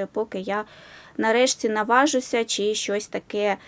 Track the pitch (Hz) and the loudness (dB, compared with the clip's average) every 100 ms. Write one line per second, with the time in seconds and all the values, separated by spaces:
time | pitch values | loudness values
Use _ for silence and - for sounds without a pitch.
0 | 196 - 220 190 190 202 214 - - - | -6 -4 -6 -6 -4 -6 -6 -14 -20 -20
1 | - - 220 226 262 - 233 214 214 240 | -16 -4 2 4 4 2 -2 0 2 4
2 | 285 269 254 240 226 - 208 214 - 202 | 4 2 -2 -2 -2 -2 -2 -2 -2 -4
3 | - 196 - 208 208 196 | -4 -10 -8 -2 -2 -2